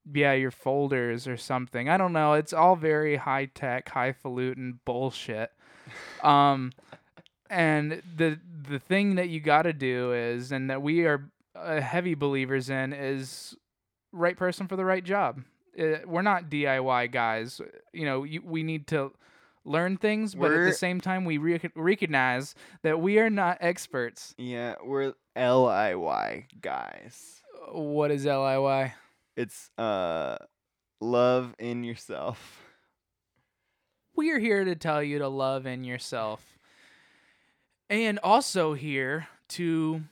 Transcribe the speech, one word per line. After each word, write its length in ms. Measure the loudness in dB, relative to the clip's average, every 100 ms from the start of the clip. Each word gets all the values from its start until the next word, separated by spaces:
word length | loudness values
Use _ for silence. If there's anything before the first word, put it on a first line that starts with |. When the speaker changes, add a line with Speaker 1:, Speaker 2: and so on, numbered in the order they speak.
| -6
Speaker 1:
yeah, 200 | 2 4
your 180 | 4 0
folders 760 | -2 -2 0 0 0 -2 -4 -6
or 100 | -8
something. 520 | -4 -4 -4 -6 0
I 80 | 2
don't 160 | 2
know. 200 | 2 4
It's 200 | 2 2
all 220 | 4 6 6
very 400 | 2 2 2 0
high-tech, 760 | 0 -2 -4 -6 -4 -4 -4
highfalutin 880 | -2 -2 -2 -6 -4 -4 -4 -10 -8 -6
bullshit. 640 | -2 -2 -4 -8 -6 -8 _ _ -20 -20
Speaker 2:
<laughs> 360 | -18 -16 0
Speaker 1:
Um, 480 | 6 8 8 4 -2 -10 _ -20 _ -20 -20 _ _
and 520 | 0 2 2 0 -6 -10 0
the, 240 | 0 0 -10 -14 -8
the 100 | -8
thing 360 | 0 2 4 2
that 140 | 0
you 100 | -2
gotta 340 | 4 4 4
do 400 | 0 0 0 0
is, 380 | 0 -2 -4 -4
and 180 | -4 -4
that 120 | -2
we 240 | 0 2 4
are, 240 | 2 -4 _ _ -12
uh, 240 | -4 -2
heavy 320 | -2 -2 -2 0
believers 540 | 0 0 0 -2 -2
in, 240 | -4 -4
is 600 | -4 -4 -4 -6 -12 -16 -20 _ _ _ _ _
right 260 | -2 -2 0
person 300 | -4 -2 -6
for 80 | -2
the 100 | 0
right 180 | 0
job. 380 | 0 0 0 -4 -14 _ _ -4
Uh, 180 | -2 -2 -2
we're 160 | 0
not 280 | 2 0 -2
D 180 | -2 0
I 120 | 2
Y 280 | 2 0 0
guys. 540 | 0 0 0 -6 -10 -14 -16 _
You 120 | -6 -4
know, 180 | -2
you, 180 | -4 -8
we 200 | -6 -4
need 240 | -2 -4 -2
to 240 | -2 -2 -8 _ _ _ _ -2
learn 320 | 0 0 2
things, 360 | 0 0 -2 0
but 100 | 2
at 40 |
the 60 | 4
Speaker 2:
We're 140 | 4
Speaker 1:
same 280 | 2 -2 -2
time, 240 | -2 -2 -2
we 120 | 0
rec-, 340 | 0 -2 -4 -2
recognize 800 | 0 2 2 2 2 0 -4 -14 -20 -4
that 160 | 0 2
we 180 | 4 4
are 100 | 4
not 280 | 2 0 0
experts. 720 | -2 -2 -6 -6 -6 -8 -18 -12
Speaker 2:
Yeah, 380 | -10 -6 -6 -8
we're 300 | -4 -2 -2 -6 _ 0
L 320 | 4 6 6
I 280 | 4 2 0
Y 520 | -2 -2 -2 -6 -14 -12
guys. 800 | -8 -6 -8 -14 -18 -20 -20 -20 -20 -20 -12
Speaker 1:
Uh, 120 | -8
what 320 | -2 0 2
is 140 | 2 2
L 180 | 2
I 140 | 2 2
Y? 360 | 2 2 0 -6 _ _ _ -6
Speaker 2:
It's, 340 | -6 -8 -16 -4
uh, 600 | -2 0 0 -2 -4 -6 -12 _ _ _ _ _
love 540 | 0 4 4 4 -2 -8
in 240 | -8 -6
yourself. 800 | -8 -10 -10 -8 -6 -8 -16 -20 -20 _ _ _ _ _ _ _ _ _ _ _ _ _ _ -2
Speaker 1:
We're 240 | 0 0
here 240 | 2 2 0
to 100 | -2
tell 280 | -2 -2
you 160 | -2 -2
to 80 | -2
love 380 | -2 -2 -2 -6
in 160 | -8
yourself. 600 | -8 -10 -8 -6 -6 -8 _ _ _ _ _ _ _ _ _ _ _ _ _ _ -4
And 300 | 0 0 0
also 500 | 6 6 6 2 0
here 540 | 0 -4 -2 -2 -4 -8 -18 -14
to 520 | -4 -2 0 0 -4 -8